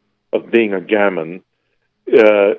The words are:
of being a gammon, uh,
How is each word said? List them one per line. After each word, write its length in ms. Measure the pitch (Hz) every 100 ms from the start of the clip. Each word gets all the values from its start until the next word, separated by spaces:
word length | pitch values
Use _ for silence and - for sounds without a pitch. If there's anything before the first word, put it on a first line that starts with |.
| _ _ _
of 180 | - 90
being 240 | 117 107
a 60 | 95
gammon, 640 | 85 104 101 87 80 92 _ _ _ _ _ _ -
uh, 440 | 123 107 104 101